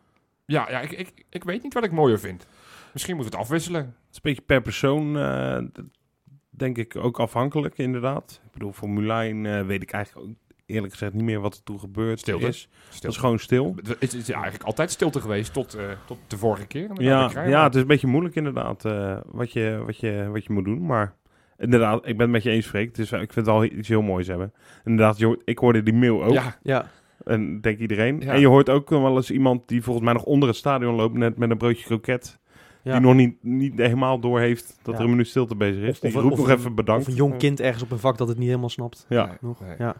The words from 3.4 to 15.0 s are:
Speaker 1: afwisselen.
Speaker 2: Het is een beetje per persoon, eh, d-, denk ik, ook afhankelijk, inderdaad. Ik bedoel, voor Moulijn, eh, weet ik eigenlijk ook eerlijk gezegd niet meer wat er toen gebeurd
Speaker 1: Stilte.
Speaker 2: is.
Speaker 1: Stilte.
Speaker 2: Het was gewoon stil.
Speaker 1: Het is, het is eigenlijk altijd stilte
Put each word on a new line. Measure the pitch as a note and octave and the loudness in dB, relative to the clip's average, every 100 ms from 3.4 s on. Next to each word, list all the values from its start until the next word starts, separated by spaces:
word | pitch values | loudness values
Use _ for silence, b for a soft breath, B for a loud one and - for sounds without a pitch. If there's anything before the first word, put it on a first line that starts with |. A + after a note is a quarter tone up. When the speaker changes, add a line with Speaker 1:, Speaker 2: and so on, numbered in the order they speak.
| A2+ | -2
Speaker 1:
afwisselen. | E3 E3 E3+ | -2 -2 -6
Speaker 2:
Het | C3 - _ | -6 -12 _
is | - | -6
een | |
beetje | D3+ C3+ | -4 -4
per | - C3+ | 2 2
persoon, | A#2 - C#3 D3 D3 D3 | 2 0 0 2 0 -2
eh, | G2 - - - | -2 -2 -4 -4
d-, | - - - _ _ _ _ - _ | -6 -12 -20 _ _ _ _ -20 _
denk | - C3 A#2+ | -6 -4 -4
ik, | A2+ - | -8 -4
ook | B2 A#2 | -4 -2
afhankelijk, | A2+ A#2 C3+ D3+ D3 - | -2 -2 -2 -2 -4 -4
inderdaad. | B2+ B2 B2+ C#3 - - _ | -4 -4 -4 -6 -10 -20 _
Ik | |
bedoel, | - G#2 | -12 -12
voor | G2 G#2 | -10 -6
Moulijn, | G#2 G#2+ A2+ A2+ G#2+ G#2+ | -2 0 -2 -2 -4 -4
eh, | G#2 F#2+ | -4 -2
weet | G2 | -4
ik | F#2+ | -4
eigenlijk | G2+ G#2 - F#2+ | -8 -8 -12 -20
ook | A2+ _ _ - | -20 _ _ -8
eerlijk | A2 G2 | -6 -6
gezegd | - G#2 | -8 -6
niet | G#2 | -2
meer | A2+ G#2+ | -2 -2
wat | G2+ - | -4 -8
er | |
toen | - G2+ | -14 -14
gebeurd | G2 G2+ A2+ A2 | -10 -4 -4 -4
Speaker 1:
Stilte. | - F#2+ B2 | -6 -4 -4
Speaker 2:
is. | - | -6
Speaker 1:
Stilte. | - _ _ | -14 _ _
Speaker 2:
Het | - | -12
was | B2+ A#2 | -10 -2
gewoon | B2+ A2+ | 0 0
stil. | - B2 D3+ F#3 | 0 0 0 -6
Speaker 1:
Het | G#2 | -10
is, | - C3+ | -6 -6
het | |
is | B2 A2 | -6 -8
eigenlijk | D#2 E2+ G#2+ | -6 -8 -8
altijd | - A2 D#3+ | -6 -4 -4
stilte | - | -2